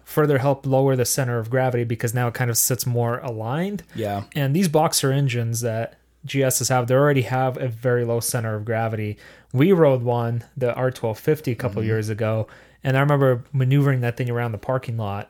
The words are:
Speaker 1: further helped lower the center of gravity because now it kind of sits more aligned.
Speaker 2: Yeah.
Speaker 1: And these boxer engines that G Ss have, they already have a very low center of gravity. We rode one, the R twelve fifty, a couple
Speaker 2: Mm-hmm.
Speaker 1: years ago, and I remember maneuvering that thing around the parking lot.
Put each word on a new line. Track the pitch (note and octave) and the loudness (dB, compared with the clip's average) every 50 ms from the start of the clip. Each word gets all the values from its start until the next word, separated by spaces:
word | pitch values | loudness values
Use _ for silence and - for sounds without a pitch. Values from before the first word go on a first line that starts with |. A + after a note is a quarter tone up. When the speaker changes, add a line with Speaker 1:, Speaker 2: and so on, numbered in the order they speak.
| _ | _
Speaker 1:
further | - - D#3 D3+ D3 C#3+ B2+ | -4 0 2 2 4 2 2
helped | B2+ C#3+ C3+ - - | 2 0 0 0 0
lower | C3+ C3 C3 C#3 C3+ C3 | 0 2 4 4 4 2
the | B2+ A#2+ | 2 0
center | - - - C3 B2 A#2+ A#2 | 0 0 -2 -2 -2 -2 -4
of | A2 A2+ | -4 -2
gravity | B2+ C3 C3 B2+ A#2+ A#2+ A#2+ | 0 0 2 2 0 0 -2
because | A#2 A#2+ - - A#2 A2+ | -2 -4 -4 -2 -2 0
now | B2 B2 A#2+ | 0 -2 -2
it | |
kind | A2+ - B2+ A#2+ | -2 -2 -2 -2
of | A2+ | 0
sits | - - - B2+ A#2 - | 0 0 0 -2 -2 -2
more | B2 A#2 A#2+ A#2 A#2 A#2+ - | -2 -2 0 0 -2 -2 -4
aligned. | - C3 A2+ A2 A2 A#2 C#3 D#3+ F#3 G3+ G#3 E3+ - _ - | -6 -8 -8 -6 -6 -4 -4 -4 -4 -4 -6 -8 -10 _ -8
Speaker 2:
Yeah. | A#2 G#2+ G2+ G2+ G2+ G2 - - | -6 -4 -4 -4 -4 -6 -6 -4
Speaker 1:
And | D#3 C#3 C3 C#3 | -2 0 0 2
these | F3+ G3+ D#3+ | 2 2 2
boxer | D3+ D3+ - C3+ - - - C3+ | 2 2 2 2 0 0 0 0
engines | C3+ C#3+ C#3+ C3 A#2 A#2+ A#2 A#2 A#2 A2+ | 2 2 0 0 0 -2 -2 -2 -4 -2
that | A#2+ A#2 A2 A2+ A#2 - - _ _ _ _ _ - | -2 -2 -2 -4 -4 -6 -10 _ _ _ _ _ -12
G | C3 - C#3 | -6 -2 0
Ss | C3 C3 B2+ - A#2+ - | 0 2 0 0 0 0
have, | C3 B2+ A#2+ | 0 0 2
they | A#2 B2+ | 4 4
already | C3+ D3 D3 C#3+ C3+ | 4 4 4 4 2
have | A#2+ - C3 B2+ C3 C3 B2+ - | 0 0 0 0 0 -2 -2 -4
a | C#3 B2 | -6 -6
very | A2+ A2+ B2 B2+ B2 A#2+ A#2+ | -6 -4 -2 0 0 0 0
low | A#2 A#2 A#2 | 0 -2 -2
center | - - - B2 A2+ A2+ G#2+ | -2 -2 -4 -4 -4 -4 -4
of | G#2+ G#2+ | -4 -4
gravity. | A#2 A2 A2 A2+ A2+ A2+ A2 G#2+ G#2 G#2 - - - - - _ _ | -4 -2 -2 -2 -2 -4 -4 -6 -6 -8 -10 -14 -20 -20 -20 _ _
We | - B2 D3 F#3+ | 0 2 4 6
rode | G3 E3+ D#3+ C#3 C3 B2 | 6 6 6 6 4 2
one, | A#2 B2 A#2+ A#2+ A#2 A#2 A#2 A#2 - - - | 2 0 0 0 0 -2 -2 -4 -6 -8 -6
the | C#3 B2 A#2+ - | -4 -2 -2 0
R | B2+ B2+ C3 | 0 -2 -2
twelve | B2 - - A2+ G#2 - | -2 -2 -4 -4 -4 -2
fifty, | - D#3 D#3 D3 - C3 | 0 0 0 0 0 -4
a | A#2 | -4
couple | - B2+ A#2 G2 A2+ | -2 -4 -4 -2 -2
Speaker 2:
Mm-hmm. | A2 A2 | 0 0
Speaker 1:
years | A2 A2 G#2+ G#2+ | 0 0 -2 -2
ago, | A2 G#2 A2+ G#2+ A2 A2 G#2 - - - - - _ _ - | -4 -2 -2 0 0 -2 -2 -6 -8 -20 -20 -20 _ _ -2
and | C3+ C3 | 0 2
I | C3+ | 2
remember | C#3 C#3+ D3 C#3 C#3 C3 B2+ A#2+ - - | 4 4 4 4 4 4 2 2 -2 -4
maneuvering | - C3+ C3 B2+ C#3 C#3+ C#3 C#3 C3+ B2 | -2 0 2 4 4 4 4 4 2 0
that | A#2+ A#2 A2 | 0 -2 -2
thing | - B2+ A#2+ | -4 -4 -4
around | A#2+ A#2+ A#2+ A#2 | -4 -4 -4 -4
the | A#2 G2 | -6 -6
parking | - - C3 C3 - - A#2 | -4 -2 -4 -4 -4 -4 -6
lot. | A2+ G#2+ G2 G2+ G2+ G#2+ - | -4 -4 -4 -4 -6 -8 -10